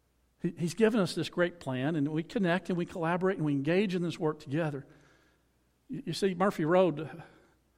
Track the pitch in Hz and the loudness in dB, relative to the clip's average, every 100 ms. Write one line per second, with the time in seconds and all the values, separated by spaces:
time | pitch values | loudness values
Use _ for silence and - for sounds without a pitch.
0 | _ _ _ _ 175 - 165 - 220 226 | _ _ _ _ -6 -2 -4 2 4 4
1 | 170 - 151 - 175 175 - 127 135 170 | 0 -2 -4 0 0 0 -6 -2 0 0
2 | 143 156 165 247 185 180 - 175 170 190 | 0 -2 -2 0 2 2 0 -4 -4 -2
3 | 165 170 185 196 151 143 139 180 208 180 | 0 2 0 0 0 0 2 2 2 0
4 | 170 156 156 151 - 143 160 143 - - | -2 0 -2 -2 -4 -2 -2 -4 -12 -20
5 | _ _ _ _ _ _ _ _ _ 156 | _ _ _ _ _ _ _ _ _ -10
6 | - 156 196 175 196 - 156 180 185 151 | -8 -2 -2 2 0 2 4 6 4 2
7 | 151 170 - - _ _ _ | -10 -14 -20 -20 _ _ _